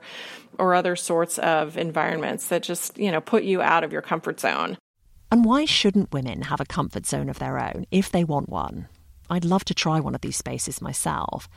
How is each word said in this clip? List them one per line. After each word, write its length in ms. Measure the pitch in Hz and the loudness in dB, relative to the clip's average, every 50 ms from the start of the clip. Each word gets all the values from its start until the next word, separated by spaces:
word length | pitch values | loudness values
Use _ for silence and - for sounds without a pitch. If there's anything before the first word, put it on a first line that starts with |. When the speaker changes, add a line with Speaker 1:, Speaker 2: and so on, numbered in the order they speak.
| - - - - - - - - - _ - - | -8 -14 -16 -16 -16 -16 -16 -18 -20 _ -4 0
Speaker 1:
or 160 | 190 185 180 | 4 6 6
other 220 | 180 175 180 175 | 6 4 2 -2
sorts 420 | 175 - - 175 165 170 170 - - | -2 -2 0 0 0 0 0 -2 0
of 380 | - 165 165 156 156 151 160 165 | 2 2 2 2 0 -2 -4 -6
environments 720 | 170 165 151 160 156 - 170 160 151 - - 185 - - | -4 -2 -2 0 0 0 -2 -2 -4 -4 -4 -6 -4 -2
that 160 | 180 170 170 | -2 -2 -2
just, 340 | - 175 - - - - - | -2 -6 -6 -6 -8 -4 -2
you 140 | 208 202 | -2 0
know, 80 | 165 156 | 0 0
put 240 | - - - 220 208 | 0 2 2 2 4
you 180 | 196 190 180 | 4 2 2
out 220 | - 151 165 165 160 | 4 4 4 4 2
of 80 | 147 | 0
your 100 | - 147 | -4 -6
comfort 380 | - - 175 165 - - - - | -4 -2 -4 -2 -2 -4 -6 -2
zone. 380 | - 101 71 69 82 - - - _ _ _ _ _ _ - - - - | 0 0 2 2 0 -2 -4 -6 _ _ _ _ _ _ -20 -12 -2 4
Speaker 2:
And 140 | 220 240 233 | 6 6 6
why 220 | 220 247 285 311 | 6 6 4 4
shouldn't 480 | 302 - - - 202 190 202 190 - - | 2 2 4 4 4 4 4 2 2 -2
women 300 | 139 131 123 - 135 123 | -4 -4 -4 -6 -6 -6
have 180 | - 143 147 | -4 -4 -4
a 40 | 147 | -4
comfort 400 | - - 180 - 170 - - - | -4 -2 -4 -4 -2 -4 -6 -4
zone 220 | - - 139 139 139 | -2 -2 -2 -2 -4
of 120 | 139 - | -6 -6
their 200 | 135 131 131 135 | -6 -4 -4 -4
own 260 | 127 - - - - - | -4 -4 -6 -8 -6 0
if 200 | - 185 196 - | 2 2 2 2
they 120 | - 180 170 | 2 2 2
want 240 | 156 147 143 - - | 2 2 0 -2 -2
one? 400 | - 85 71 - - - - - - - - - - - - - | -4 -4 -6 -6 -6 -10 -12 -14 -16 -20 -20 -20 -20 -16 -8 -4
I'd 140 | 170 180 170 | -2 0 2
love 220 | 170 185 190 - | 4 2 2 2
to 80 | - 180 | 0 -2
try 260 | - - 165 156 160 | -2 0 2 2 2
one 160 | 147 143 - | 0 -2 -4
of 60 | 139 | -4
these 160 | - - 135 - | -6 -6 -6 -6
spaces 440 | - 131 131 131 - - 135 - | -6 -6 -6 -6 -6 -6 -6 -8
myself. 680 | - - 135 - - 165 151 123 - - - - - - - | -8 -6 -4 -4 -2 -2 -2 -2 -4 -4 -6 -8 -10 -12 -20